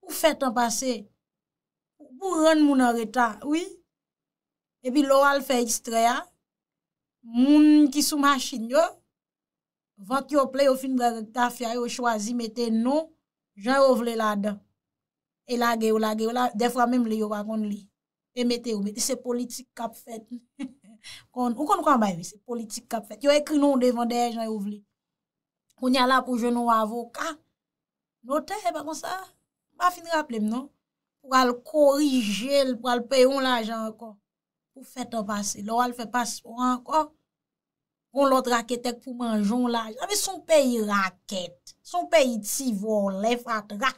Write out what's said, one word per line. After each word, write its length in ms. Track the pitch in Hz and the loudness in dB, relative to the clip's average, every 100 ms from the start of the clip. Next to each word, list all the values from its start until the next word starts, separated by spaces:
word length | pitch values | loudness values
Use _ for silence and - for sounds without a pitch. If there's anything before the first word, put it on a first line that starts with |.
Ou 80 | 381 | -12
faites 320 | 302 320 294 | 0 0 0
en 100 | 269 | -2
passer, 540 | 233 240 - 262 226 208 _ _ _ _ _ _ _ _ _ 294 254 | 0 -2 -2 -4 -6 -10 _ _ _ _ _ _ _ _ _ -20 -8
pour 180 | 381 339 | -4 2
rendre 260 | 311 311 | 4 6
moun 180 | 294 269 | 4 4
en 120 | 254 | 2
retard, 460 | 233 226 247 233 202 | 0 -2 -2 -2 -2
oui. 200 | 269 311 370 - _ _ _ _ _ _ _ _ _ _ | -6 -4 -6 -14 _ _ _ _ _ _ _ _ _ _
Et 80 | 254 | -2
puis, 120 | 254 | 0
l'on 180 | 269 269 | 4 4
va 160 | 277 277 | 4 2
le 80 | |
faire 160 | 269 254 | 0 -2
extrait, 460 | 240 - - 226 233 | 0 -4 -4 0 2
hein. 180 | 262 - _ _ _ _ _ _ _ _ _ 233 | 0 -6 _ _ _ _ _ _ _ _ _ -6
Moun 640 | 233 269 294 302 302 294 | 0 6 8 8 8 6
ki 140 | 277 285 | 2 -2
sou 160 | 302 | 2
machin 460 | 277 269 262 254 226 | 2 2 -4 -8 -2
yo, 120 | 269 339 - _ _ _ _ _ _ _ _ _ _ | 2 2 -2 _ _ _ _ _ _ _ _ _ _
vant 320 | 190 269 269 | -4 -4 0
yo 140 | 294 262 | 0 0
play 160 | 262 277 | 2 2
yo 80 | 262 | 2
fin 140 | 269 | -2
brek 380 | 262 240 226 220 | 0 0 0 -8
ta 140 | 254 240 | -2 -2
fè 220 | 240 233 | -2 -6
yo 140 | 240 240 | -4 -6
chwazi 460 | 240 240 220 208 240 | -2 -2 -2 -4 -4
mete 300 | 226 220 240 | -6 -4 -2
non, 380 | 226 240 294 320 _ _ _ _ 202 | 0 2 0 -2 _ _ _ _ -10
jan 240 | 202 262 | -2 4
yo 140 | 269 240 | 4 4
vle 160 | 233 | 0
ladan. 460 | 226 214 208 208 202 _ _ _ _ _ _ _ _ | -2 -2 -2 -4 -6 _ _ _ _ _ _ _ _
E 160 | _ 240 | _ -2
lage 320 | 233 233 220 | 0 0 0
yo, 80 | 220 | 2
lage 240 | 214 220 | 0 -2
yo, 80 | 220 | -2
la, 220 | 247 247 | 0 -2
des 160 | 208 240 | 0 -2
fois 160 | 247 240 | 2 2
même 220 | 247 233 | 2 0
li 80 | 220 | -2
yo 100 | 214 | -2
pa 100 | 208 | -4
konn 220 | 208 220 208 | -6 -4 -4
li. 140 | 202 - _ _ _ _ 247 | -6 -12 _ _ _ _ -4
E 80 | |
mete 260 | 247 240 240 | -2 -2 -4
yo, 80 | 214 | -4
mete, 200 | 202 214 | -4 -4
c'est 160 | - 247 | -4 -4
politique 540 | 247 240 247 - 254 | -4 -6 -6 -10 -16
qu'a 140 | - 233 | -12 -12
fait. 320 | 233 - 226 220 240 _ _ | -12 -16 -16 -14 -18 _ _
<laughs> 120 | 262 - 190 226 - - _ | -14 -14 _ -20 -20 -20 _
Kon, 220 | 247 247 | -4 -4
ou 120 | 233 302 | -2 0
konn 160 | 392 | 0
kwa 140 | 311 269 | 4 4
bay, 240 | 208 170 | 2 -2
c'est 160 | 175 - | -10 -16
politique 440 | - 240 220 - _ | -10 -10 -10 -14 _
qu'a 120 | 226 | -10
fait. 160 | 214 - | -10 -4
Yo 80 | 285 | 2
ekri 240 | 294 294 302 | 2 2 2
non 200 | 285 269 | 4 4
devan 280 | 247 233 233 | 2 2 -2
de 140 | 240 240 226 | 0 -2 -2
jan 100 | 226 | -6
yo 120 | 220 | -6
vle. 160 | 202 208 _ _ _ _ _ _ _ _ _ _ | -8 -10 _ _ _ _ _ _ _ _ _ _
Kounye 180 | 254 262 | 0 2
a 40 | 254 | 4
la 140 | 262 | 2
pou 160 | 254 247 | 0 -2
jwenn 200 | 240 240 | 0 0
yon 120 | 233 | 2
avocat. 680 | 226 220 240 233 - 330 302 _ _ _ _ _ _ _ _ | 2 2 -4 -10 -8 -10 -10 _ _ _ _ _ _ _ _
Notè, 360 | 240 294 302 403 370 | -6 -6 -4 -6 -6
pa 140 | 311 294 | -6 -8
konsa. 260 | 311 - 370 370 _ _ _ _ _ | -10 -8 -10 -12 _ _ _ _ _
Pa 120 | - | -2
fin 120 | - 339 | -2 -4
raple, 240 | 302 302 220 | -4 -2 -4
non? 260 | 214 240 285 _ _ _ _ _ | -4 -4 -8 _ _ _ _ _
Pou 120 | 277 | 0
al 180 | 262 254 240 - | 2 4 0 -2
korije, 960 | 311 285 277 302 254 208 196 254 277 262 247 | 4 6 6 2 2 0 -4 0 2 2 -2
pou 120 | 247 | -2
al 120 | 240 - | -2 0
paye 160 | 269 254 | 4 4
yon 160 | 277 | 4
lajan 480 | 262 247 220 226 220 | 0 -2 -2 -6 -8
ankò. 240 | 220 226 208 _ _ _ _ _ - | -10 -20 -20 _ _ _ _ _ -20
Pou 80 | |
fè 220 | 262 254 247 | -20 -12 -8
tan 160 | 226 | -6
pase. 380 | 202 208 208 - | -4 -4 -4 -6
Lò 140 | 202 226 | -4 0
al 140 | 247 247 | 0 -2
fè 80 | 220 | -6
paspò 460 | 247 - - - 233 | -4 -4 -6 -12 -4
ankò. 460 | 247 254 240 302 302 _ _ _ _ _ _ _ _ _ _ | -2 -2 -2 -2 -2 _ _ _ _ _ _ _ _ _ _
Kon 160 | 254 277 | 0 2
lòt 200 | 262 254 | 2 2
rakèt 380 | 240 233 240 247 240 | -2 -2 -6 -6 -8
pou 140 | - 240 | -12 -8
manje 320 | 240 220 202 | -4 0 0
yon 220 | 247 247 | 0 0
lajan. 240 | 233 220 220 | -2 -6 -10
Sa 80 | - | -4
vle 80 | 403 | -4
son 220 | - 359 - | -4 -8 2
peyi 340 | 320 262 240 | 4 4 2
rakèt. 920 | 208 202 190 - - 196 175 - - - | 0 0 -2 -6 -12 -10 -10 -14 -20 -20
Son 240 | - 349 349 | -6 -6 2
peyi 240 | 330 262 226 | 4 4 0
ti 300 | 202 - 262 208 | -6 -4 -4 -4
vòlè, 600 | 214 214 196 190 220 240 | -2 0 0 -2 -2 -2
fatra. 520 | 240 220 208 208 262 | -4 -8 -6 -4 -4